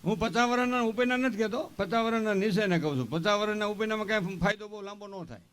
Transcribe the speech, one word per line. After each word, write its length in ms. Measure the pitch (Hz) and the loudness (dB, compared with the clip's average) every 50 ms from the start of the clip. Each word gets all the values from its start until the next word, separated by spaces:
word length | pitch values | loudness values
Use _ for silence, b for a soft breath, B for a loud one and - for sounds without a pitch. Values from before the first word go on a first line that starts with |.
| - | 0
હું 160 | 165 220 175 | -2 0 0
પચાસ 300 | 220 226 170 226 240 240 | 0 0 2 2 2 4
વર્ષના 320 | 247 247 247 247 247 247 | 4 2 2 2 2 0
ઉપરના 360 | 240 226 220 214 247 247 247 | 0 0 2 0 2 2 2
નથી 200 | 247 262 262 214 | 2 2 0 0
કહેતો, 260 | 196 220 214 214 269 320 | 0 -2 0 0 -4 -6
પચાસ 420 | - - - 196 175 220 226 226 | -6 -4 -4 -4 0 0 0 2
વર્ષના 280 | 226 226 226 220 214 208 | 2 0 0 2 2 2
નીચેના 440 | 190 196 220 185 202 214 196 175 | 2 2 2 2 2 2 4 2
કહું 200 | 165 165 156 143 | 2 2 2 0
છું. 120 | 127 127 110 | 0 -2 -2
પચાસ 300 | 143 170 165 208 208 208 | -2 0 2 2 2 2
વર્ષના 260 | 214 208 214 214 214 | 2 0 0 -2 -2
ઉપરનામાં 420 | 208 208 196 220 214 220 220 214 | -2 -2 -2 -2 -2 0 -2 0
કાંઈ 300 | 196 220 214 185 175 196 | 0 0 0 0 -2 -2
ફાયદો 300 | 170 170 202 208 208 214 | 0 0 0 0 0 -6
બહુ 140 | 208 214 208 | -12 -12 -12
લાંબો 260 | 196 196 208 208 208 | -12 -12 -12 -14 -14
ન 180 | 196 196 190 170 | -14 -12 -12 -12
થાય. 140 | - 117 98 87 _ | -12 -14 -18 -18 _